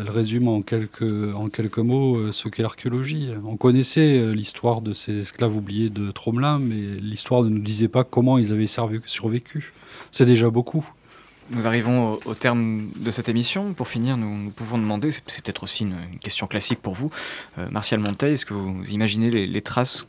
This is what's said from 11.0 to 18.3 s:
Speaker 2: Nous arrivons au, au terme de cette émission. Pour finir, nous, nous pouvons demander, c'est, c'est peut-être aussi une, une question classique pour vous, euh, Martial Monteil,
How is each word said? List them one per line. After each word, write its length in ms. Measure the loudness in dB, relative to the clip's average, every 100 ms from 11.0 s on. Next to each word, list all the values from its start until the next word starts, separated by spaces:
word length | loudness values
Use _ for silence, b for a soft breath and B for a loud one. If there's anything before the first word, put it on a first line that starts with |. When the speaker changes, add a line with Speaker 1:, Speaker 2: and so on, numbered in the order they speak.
| b b b b -8
Speaker 2:
Nous 140 | -4 0
arrivons 460 | 2 2 2 2
au, 60 | -2 -6
au 60 |
terme 540 | -2 0 2 0 -2 -6 -8
de 160 | -6
cette 160 | -4 0
émission. 460 | 0 0 -2 -4
Pour 160 | -4 -6
finir, 260 | -2 0 0
nous, 220 | -2 -4
nous 140 | -8
pouvons 260 | -8 -4 0
demander, 340 | 0 0 -2
c'est, 100 | -4 -8
c'est 160 | -12
peut-être 200 | -8 -8
aussi 200 | -6 -4
une, 140 | -4 -4 -10
une 60 | -10
question 280 | -8 -6 -4
classique 320 | -2 0 -2
pour 120 | -4
vous, 160 | -4 -4 B B B B -10
euh, 100 | -8
Martial 300 | -4 0 0
Monteil, 360 | 0 0 0